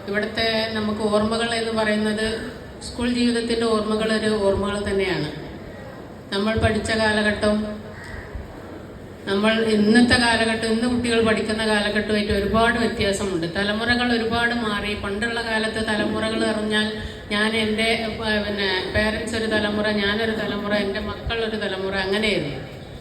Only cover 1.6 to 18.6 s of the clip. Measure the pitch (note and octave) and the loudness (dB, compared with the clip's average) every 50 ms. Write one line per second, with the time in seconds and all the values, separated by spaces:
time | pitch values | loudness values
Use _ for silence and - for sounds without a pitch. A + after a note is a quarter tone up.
1.6 | A3+ A3+ A3+ A3 G#3+ G#3+ G#3 G#3+ G#3+ G#3+ G#3 G#3+ A3 A3 A3 A3+ - - - - | -2 0 0 0 2 2 2 2 2 0 0 0 0 -2 -2 -4 -6 -8 -10 -10
2.6 | - - - - - - - - A#3+ A#3+ A#3+ A#3+ A#3+ A#3+ A#3 A#3 A#3 - A#3 A3+ | -12 -14 -14 -12 -12 -10 -6 -2 -2 0 2 2 4 4 2 2 0 0 0 2
3.6 | A#3 A3+ G#3+ G#3+ G#3 G#3+ G#3+ G#3+ A3 A3 A3 G#3+ G#3+ G#3+ G#3+ G#3 G3 G3 G3 F#3+ | 2 2 2 2 2 2 0 0 2 2 2 2 2 2 2 2 4 2 2 2
4.6 | G3 G3 G3 G3+ G3+ - G3 G3 F#3+ F3+ E3 D3+ D3 D3 - - - - - - | 0 0 -2 -2 -2 0 0 0 2 2 0 0 -2 -4 -6 -8 -10 -10 -12 -12
5.6 | - - - - - - - - - - - - - - G3+ G3+ G#3+ A3 A3 A3 | -12 -12 -12 -12 -14 -14 -14 -14 -14 -14 -16 -16 -10 -6 -4 -2 0 0 2 2
6.6 | A3 A3 G#3+ G#3 - - A3+ A3 A3 G#3+ G#3 G#3+ G#3 G#3+ G#3 - G#3+ G#3+ G#3+ G#3+ | 2 2 2 2 0 0 0 2 4 4 4 4 2 2 2 2 2 2 2 2
7.6 | G#3+ G#3+ G#3+ - - - - - - - - - - - - - - - - - | 0 -2 -6 -8 -10 -12 -14 -14 -14 -12 -12 -12 -12 -12 -10 -10 -10 -12 -12 -14
8.6 | - - - - - - - - - - - - - G3+ G3 G3+ G#3 A3 A3 A3+ | -14 -14 -14 -14 -14 -14 -14 -14 -14 -16 -16 -10 -4 -2 0 2 4 4 4 4
9.6 | A3 A3 G#3+ G#3 G#3 G#3 A#3 B3 B3 B3 B3+ A#3+ A#3+ A#3 A3+ A3 A3+ A3+ A3 A3 | 4 4 4 4 6 6 8 8 8 8 6 6 6 4 4 4 2 2 2 0
10.6 | A3+ A3+ A3 A3+ B3 B3 B3 A#3+ A#3+ A#3+ A#3 A3+ A3 A3 G#3+ G3+ G#3 G#3+ G#3+ G#3+ | 0 0 2 2 2 2 0 0 0 2 2 4 4 4 2 2 2 0 -2 0
11.6 | A3 G#3+ G#3+ G#3 G#3 G#3 G#3 G#3 G#3 G#3+ G#3+ G#3 G3+ G#3 G#3 G3 G3 G3 G#3 A3 | 0 2 2 2 0 0 0 0 0 0 0 0 0 0 0 0 2 2 2 4
12.6 | A3+ A#3 A#3 A#3 A#3 G#3+ - - G#3 G3 G3 G3+ G#3 G3 F3+ E3 E3 E3+ - G3 | 4 4 4 2 0 0 0 0 0 0 0 0 0 -2 -2 -2 -2 -2 -2 -2
13.6 | G3+ G3+ G#3+ A3 A#3 A#3 A#3+ A#3+ B3 B3 A#3+ A3+ A3+ A3 A3+ A#3 A#3 A#3 A#3 A#3+ | -2 0 -2 0 0 0 2 2 2 2 2 2 0 0 0 0 0 0 0 0
14.6 | A#3 G#3+ G#3 G3+ G3+ G#3 G#3 G3 G3 G3+ G3 G#3 A3+ A#3 A#3 A#3 A3+ A3+ A3 A3 | -2 -2 -2 -2 -2 -4 -4 -4 -4 -4 -2 -2 -2 -2 -2 -2 -2 -2 0 0
15.6 | A3 A3 A3 A3 A3 A3 G#3+ G#3+ G#3+ G#3+ G#3+ G#3+ A3 A3 A3 A3 A3+ A3 G#3+ G#3+ | 0 -2 -2 -2 -2 0 0 0 0 0 0 0 0 0 0 0 0 0 0 0
16.6 | G#3+ G#3+ G#3+ G#3+ G#3+ G#3+ G#3+ G#3+ - - - - - - G#3 G#3 G#3+ A3 A3 A3+ | -2 0 0 0 0 0 -2 -6 -8 -10 -10 -12 -8 -4 -2 0 0 2 2 2
17.6 | G#3+ G#3+ G#3+ G#3+ A3+ A3+ A3+ A3+ A3+ A3 G#3 A3 A3+ G#3+ G#3+ G#3 G#3 G3+ G#3 G3 | 0 0 0 2 2 2 0 0 -2 -4 -4 -4 -2 -2 0 0 0 -2 -2 -2